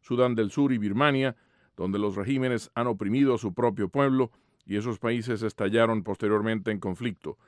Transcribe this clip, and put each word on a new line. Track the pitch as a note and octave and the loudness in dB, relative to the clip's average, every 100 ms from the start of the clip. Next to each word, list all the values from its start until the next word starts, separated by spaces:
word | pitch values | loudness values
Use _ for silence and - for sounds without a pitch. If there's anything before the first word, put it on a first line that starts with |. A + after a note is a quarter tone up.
Sudán | - A#2+ B2+ A2+ | -6 2 2 2
del | G#2+ | 0
Sur | - C#3 | 2 2
y | B2 | 2
Birmania, | G#2 G2+ D3 C3+ C3+ A#2+ _ _ _ - | 0 2 2 2 0 -4 _ _ _ -6
donde | F#2 G2+ | -4 0
los | G#2 G2 | -2 -2
regímenes | G2 C3+ B2+ A#2+ - - | -2 -2 0 -2 -4 -4
han | A#2+ | -2
oprimido | G#2 G2+ B2 C#3 A#2 | -2 0 2 4 2
a | |
su | A2 | -2
propio | F2 A#2+ G2+ G2 | 0 0 0 -2
pueblo | C3+ C#3 C3 B2 - _ _ - | 0 2 2 0 -4 _ _ -6
y | G2+ | -4
esos | A#2 A2 | -4 -4
países | A#2 A#2+ A2+ A2 | -2 -2 -2 -4
estallaron | A2 - G2 A2+ A2+ A2+ | -4 -2 0 4 4 2
posteriormente | F#2+ F#2+ G#2 G#2+ A2 A2 G2 | -2 -4 2 2 2 -2 -2
en | G#2 | -4
conflicto. | G2 F2 A#2+ F#2+ D#2 - | -4 -4 -6 -8 -12 -14